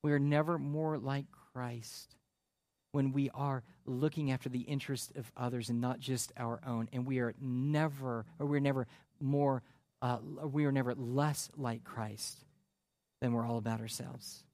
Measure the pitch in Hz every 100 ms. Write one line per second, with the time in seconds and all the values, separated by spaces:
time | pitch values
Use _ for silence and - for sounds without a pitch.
0 | 151 143 143 147 156 170 143 147 156 151
1 | 127 139 139 - - 131 123 120 110 -
2 | - _ _ _ _ _ _ _ _ 147
3 | 135 135 139 - 139 135 - - - 127
4 | 151 160 143 131 - 127 123 143 - 135
5 | - - 113 - 123 123 110 120 123 123
6 | 127 127 - - 117 117 135 117 113 127
7 | 127 131 120 - 135 123 139 151 156 139
8 | 131 117 110 - 147 143 139 135 123 -
9 | _ _ 135 143 143 131 - - _ _
10 | 127 120 127 160 151 143 147 139 123 123
11 | 120 127 147 143 - - 127 113 - -
12 | 107 104 - - - _ _ _ _ _
13 | _ _ 127 117 117 117 110 113 113 -
14 | 127 127 - - -